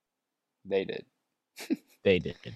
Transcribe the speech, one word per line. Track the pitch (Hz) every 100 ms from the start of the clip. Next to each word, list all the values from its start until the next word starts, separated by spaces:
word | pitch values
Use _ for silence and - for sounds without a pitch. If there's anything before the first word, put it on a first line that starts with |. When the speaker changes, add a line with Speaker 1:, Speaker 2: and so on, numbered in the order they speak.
| _ _ _ _ _ _
Speaker 1:
They | 95 98
did. | 90 - - _ _ _ _ -
<laughs> | - 320 _ _
Speaker 2:
They | 101 90
did. | 73 - -